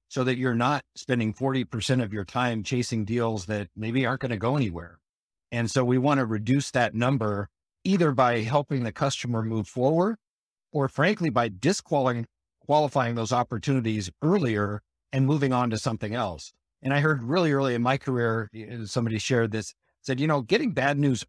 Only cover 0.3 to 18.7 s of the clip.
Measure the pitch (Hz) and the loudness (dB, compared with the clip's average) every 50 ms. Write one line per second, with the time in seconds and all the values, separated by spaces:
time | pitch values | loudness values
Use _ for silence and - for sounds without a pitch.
0.3 | 123 127 127 127 120 117 120 135 147 135 - _ _ - - - 127 120 110 110 | 0 0 0 0 0 2 2 0 0 -2 -4 _ _ -14 -4 -2 0 0 0 -2
1.3 | 104 - 127 135 131 131 120 - - 110 - - 131 127 117 98 107 104 98 - | -2 -2 -2 0 0 0 -2 -4 -6 -6 0 0 0 0 0 -2 -4 -8 -8 -6
2.3 | - 127 127 123 117 110 98 - 131 123 117 - 123 113 104 101 113 120 117 113 | -4 -2 -2 -2 -2 -4 -4 -2 -2 -2 -2 -2 -2 -4 -2 -2 -2 0 0 -2
3.3 | 110 104 87 95 107 104 101 - - 104 107 113 117 135 131 117 131 127 - 120 | -2 -4 -4 -4 -4 -4 -4 -8 -10 -8 -6 -2 -2 0 0 0 -2 -2 -4 -6
4.3 | 117 95 107 120 143 147 123 95 82 85 85 85 85 _ _ _ _ _ _ _ | -4 -2 -2 0 0 0 0 -2 -4 -8 -12 -12 -18 _ _ _ _ _ _ _
5.3 | _ _ _ - 123 120 117 107 - 131 123 120 127 131 127 147 143 139 123 110 | _ _ _ -8 -4 -4 -2 0 0 0 2 4 2 2 4 2 2 2 0 0
6.3 | 113 107 107 113 135 143 131 - - 127 120 104 104 113 120 131 139 120 113 107 | -2 -4 0 2 2 2 0 0 0 0 0 2 2 0 2 2 2 2 0 0
7.3 | 101 101 101 - _ _ _ _ _ _ - 185 196 170 175 151 131 131 127 123 | -2 -2 -4 -6 _ _ _ _ _ _ 0 0 2 4 4 2 4 4 4 4
8.3 | 120 113 110 113 143 147 143 - 151 131 120 110 - - 131 139 - - - 120 | 4 2 0 0 0 0 0 0 -2 -2 -2 -4 -2 -2 -2 -2 -2 -4 -4 -4
9.3 | 120 110 110 113 113 110 101 - - 127 123 139 160 165 180 220 226 - _ _ | -2 -2 -2 -2 -2 -4 -4 -4 -4 0 2 2 4 4 2 0 0 -6 _ _
10.3 | _ _ _ _ _ _ _ _ - 151 135 127 - - 151 190 214 - 175 151 | _ _ _ _ _ _ _ _ -2 -2 -2 0 0 2 2 2 2 0 0 0
11.3 | 107 120 117 113 92 92 120 160 202 - - - 156 143 127 127 120 120 117 - | 2 0 0 0 -4 0 0 0 0 0 -2 -2 0 0 2 0 0 -2 -6 -8
12.3 | _ _ _ _ _ _ _ - 147 151 151 135 - 139 120 117 120 117 113 101 | _ _ _ _ _ _ _ 0 2 2 2 2 2 0 0 0 0 -2 -2 0
13.3 | 127 123 120 - 123 107 - 143 135 131 113 113 110 107 95 92 - - 139 156 | 0 0 0 0 -4 -6 -2 0 0 0 0 0 -2 -2 -4 -6 -8 -2 0 2
14.3 | 196 202 151 120 110 104 104 101 104 104 _ _ _ _ _ - - 135 135 131 | 2 2 2 0 0 0 0 -2 -4 -8 _ _ _ _ _ -6 0 0 2 2
15.3 | 156 147 139 131 127 123 123 120 110 107 - 123 110 104 - 104 110 123 113 95 | 2 2 2 2 2 2 0 0 -2 -2 -2 -4 -4 -4 -6 -6 -4 -4 -4 -4
16.3 | 85 - - - _ _ _ _ _ _ - 135 139 143 147 156 151 131 117 120 | -6 -8 -14 -18 _ _ _ _ _ _ -2 0 0 2 2 2 2 0 0 0
17.3 | 156 185 170 156 139 139 139 131 120 117 120 127 135 131 - 139 127 120 117 113 | 2 2 2 4 2 2 2 2 0 2 2 2 0 0 0 -2 0 0 2 2
18.3 | 113 113 107 107 - 110 107 - | 0 0 -4 -6 -10 -16 -14 -12